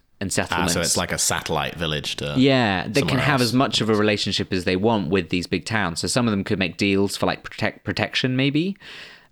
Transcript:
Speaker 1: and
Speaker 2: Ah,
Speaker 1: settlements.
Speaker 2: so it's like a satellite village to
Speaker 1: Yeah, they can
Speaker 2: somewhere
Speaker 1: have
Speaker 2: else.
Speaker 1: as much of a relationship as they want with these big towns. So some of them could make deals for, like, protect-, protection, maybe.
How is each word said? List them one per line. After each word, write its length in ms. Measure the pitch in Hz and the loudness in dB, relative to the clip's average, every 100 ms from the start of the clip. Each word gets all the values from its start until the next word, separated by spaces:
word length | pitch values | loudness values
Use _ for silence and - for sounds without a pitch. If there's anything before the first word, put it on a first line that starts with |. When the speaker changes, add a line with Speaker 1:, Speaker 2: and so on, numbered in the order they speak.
| _ _ | _ _
Speaker 1:
and 100 | 95 | -4
Speaker 2:
Ah, 40 | |
Speaker 1:
settlements. 400 | - 92 85 80 | -2 0 0 0
Speaker 2:
so 60 | 87 | 0
it's 160 | 82 - | 0 0
like 140 | 85 | -2
a 80 | 80 | -2
satellite 560 | - 85 - 80 69 | 0 -2 -2 -2 -2
village 400 | 78 82 76 67 - | -4 -4 -2 -4 -6
to 180 | 73 73 | -4 2
Speaker 1:
Yeah, 480 | 135 131 113 95 - | 4 4 2 0 0
they 140 | 113 | -2
can 80 | 165 | 0
Speaker 2:
somewhere 140 | 135 135 | 0 2
Speaker 1:
have 140 | 139 | 2
Speaker 2:
else. 80 | 123 | 2
Speaker 1:
as 20 | |
much 260 | 123 131 - | 2 2 0
of 80 | 110 | 2
a 40 | 107 | 2
relationship 560 | 107 104 - 95 95 | 2 2 0 -2 -2
as 100 | 95 | -2
they 120 | 87 92 | 0 2
want 320 | 107 113 76 | 2 2 2
with 220 | 95 85 | 0 0
these 180 | 92 85 | -2 -2
big 160 | 95 | -4
towns. 340 | - 110 92 85 | -2 -2 -2 -2
So 60 | 92 | -2
some 220 | 131 120 | 0 2
of 20 | |
them 140 | 101 | 0
could 160 | 92 98 | 0 -2
make 160 | 92 - | -2 0
deals 400 | 101 98 101 - | 2 4 2 0
for, 100 | 95 | -2
like, 160 | - | -2
protect-, 400 | - - 107 - | -8 -4 -4 -4
protection, 540 | - 101 107 - 131 127 | -6 -2 -2 0 0 2
maybe. 400 | 139 143 180 196 - - - - _ | 0 0 -2 -4 -14 -18 -18 -20 _